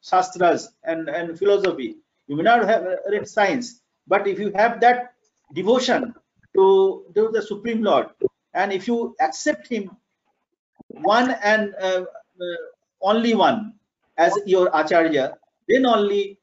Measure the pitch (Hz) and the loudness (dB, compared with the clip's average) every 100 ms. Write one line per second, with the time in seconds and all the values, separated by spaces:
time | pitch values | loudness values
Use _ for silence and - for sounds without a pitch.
0 | - 185 180 175 180 151 - _ 160 165 | 0 0 0 0 2 2 -4 _ -8 -8
1 | 156 160 170 165 202 202 185 143 117 - | -6 -8 -8 -2 2 2 0 -4 -10 -12
2 | _ _ - 147 196 240 196 220 185 180 | _ _ -10 -2 2 2 2 0 -2 -6
3 | 202 202 202 - 196 143 - - _ _ | -4 -6 -4 0 0 0 -6 -16 _ _
4 | _ 190 202 175 208 180 226 196 233 247 | _ 0 0 -4 -4 0 0 4 2 2
5 | 247 _ _ _ _ 139 185 254 247 185 | -4 _ _ _ _ -6 0 0 2 -2
6 | - - _ _ _ - 190 190 190 185 | -4 -12 _ _ _ 2 4 6 2 -2
7 | - 190 220 226 208 202 226 226 208 139 | -6 -2 0 -2 -6 -8 -6 -2 2 0
8 | - _ - _ _ 170 202 190 196 233 | 0 _ -4 _ _ -4 -2 -4 -4 -4
9 | 233 - 208 - 302 - - 226 190 - | -4 -4 -4 -2 -4 -4 -6 -8 -8 -16
10 | _ _ _ _ _ _ _ _ _ - | _ _ _ _ _ _ _ _ _ -6
11 | 160 226 254 240 208 214 202 190 190 185 | 0 2 2 -2 0 0 -2 -4 -2 -2
12 | 180 - _ 180 180 170 160 _ _ _ | -4 -16 _ _ -10 -10 -14 _ _ _
13 | 190 226 233 214 160 113 107 - _ _ | 0 2 2 2 2 2 -6 -16 _ _
14 | _ - 170 202 202 185 180 156 156 175 | _ 0 2 2 2 2 2 0 2 2
15 | 165 147 127 - _ _ - 254 262 214 | 2 0 -2 -6 _ _ 0 2 4 2
16 | 202 202 196 202 | 2 0 -4 -10